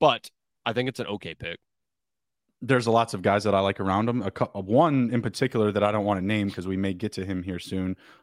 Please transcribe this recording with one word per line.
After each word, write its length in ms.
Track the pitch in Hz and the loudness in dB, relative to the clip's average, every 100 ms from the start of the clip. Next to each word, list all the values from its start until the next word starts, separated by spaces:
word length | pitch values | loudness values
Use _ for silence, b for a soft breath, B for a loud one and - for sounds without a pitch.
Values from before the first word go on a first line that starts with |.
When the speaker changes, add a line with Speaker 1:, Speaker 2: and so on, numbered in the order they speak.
Speaker 1:
But 300 | 151 113 - - _ _ 117 | 2 2 -4 -20 _ _ -4
I 60 | |
think 160 | 113 127 | -2 -2
it's 100 | - | -4
an 80 | 90 | -8
okay 280 | 104 85 | -8 -10
pick. 260 | 78 85 87 _ _ _ _ _ _ _ _ _ _ | -12 -12 -12 _ _ _ _ _ _ _ _ _ _
Speaker 2:
There's 280 | 113 127 113 | 0 2 4
lots 260 | 113 117 | 4 2
of 80 | 98 | 0
guys 220 | 98 101 | 2 2
that 100 | 104 | 2
I 60 | 98 | 2
like 180 | 98 98 | 2 0
around 280 | 95 98 113 | 0 0 0
him. 140 | 120 | -2
A 80 | 98 | -4
cou-, 300 | - 110 101 | -4 -4 -4
one 500 | 95 123 165 139 117 | 0 4 4 4 2
in 100 | 123 | 0
particular 500 | 110 - 131 120 104 | -4 -2 0 2 2
that 100 | 98 | 4
I 80 | 104 | 2
don't 120 | 107 | 2
wanna 160 | 104 98 | 0 0
name 280 | 95 107 98 | 0 0 -2
'cause 160 | 92 90 | -4 -4
we 100 | 95 | -2
may 180 | 98 | -2
get 180 | 90 107 | -4 -6
to 120 | - | -6
him 180 | 95 92 | -6 -6
here 160 | 92 87 | -6 -8
soon. 380 | - 95 92 92 B B | -6 -4 -4 -6 B B